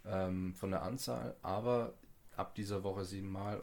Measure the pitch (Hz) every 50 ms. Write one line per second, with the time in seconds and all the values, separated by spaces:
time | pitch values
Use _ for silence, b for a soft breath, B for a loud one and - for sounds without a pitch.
0 | - 107 101 95 92 92 92 92 92 92 90 - - 98 92 - 85 95 123 131
1 | - - 120 117 117 120 - - - - 95 104 113 123 123 120 117 - - -
2 | - - - - - - - - 98 - - 107 101 98 101 98 92 98 95 101
3 | 95 92 98 98 95 95 95 98 101 104 104 -